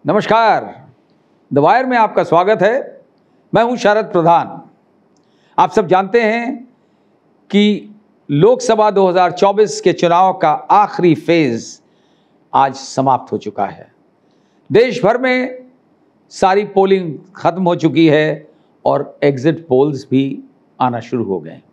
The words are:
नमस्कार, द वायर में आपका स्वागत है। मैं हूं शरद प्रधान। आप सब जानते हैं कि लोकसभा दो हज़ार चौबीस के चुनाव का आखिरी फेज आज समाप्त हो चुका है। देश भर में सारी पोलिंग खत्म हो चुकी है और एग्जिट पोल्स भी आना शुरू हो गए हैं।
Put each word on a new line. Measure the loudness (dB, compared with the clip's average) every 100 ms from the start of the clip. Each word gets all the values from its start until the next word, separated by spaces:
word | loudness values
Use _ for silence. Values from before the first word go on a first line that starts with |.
| -2
नमस्कार, | -2 0 2 2 0 -4 -18 -20 _ _ _ _ _ _
द | 0
वायर | 2 2 0
में | 0
आपका | 0 0
स्वागत | 0 2 2 0
है। | 0 -2 -6 -18 _ _ _ _ _
मैं | 0
हूं | 0 0
शरद | 0 0 0
प्रधान। | 0 2 2 0 -14 -20 _ _ _ _ _ _ _ _ -2
आप | 0
सब | 0 2
जानते | 0 2 0
हैं | 0 -2 -6 -10 -16 _ _ _ _ _ _ _ _
कि | 0 2 0 -8 -20 _ _ -4
लोकसभा | 2 2 2 0 2 2
दो | 2 2
हज़ार | 2 0
चौबीस | 2 0 2 0 0
के | -2
चुनाव | 0 0 2 2
का | 0 -2
आखिरी | -2 2 2 2 2 0 0
फेज | 0 0 0 -4 -10 -20 _ _ _ _ _ _ _
आज | 0 0 -4
समाप्त | -10 -4 -2 -2 -4
हो | -10
चुका | -8 -8 -8
है। | -10 -20 _ _ _ _ _ _ _ _
देश | 2 2 0
भर | 0 0
में | -2 -2 -4 -10 -20 _ _ _ _ _ _
सारी | -2 0 0 0
पोलिंग | -2 2 0 -2 -12 -18 -4
खत्म | -4 -2
हो | -2 0
चुकी | 0 2 4
है | 4 0 -4 -12 _ _ _ -2
और | -2 -4 -2
एग्जिट | -2 0 -2 -2 0
पोल्स | 2 2 -2 -2
भी | -2 -2 -8 -16 _ _ _
आना | -4 -4
शुरू | -6 -6
हो | -4 -6
गए | -8
हैं। | -20 _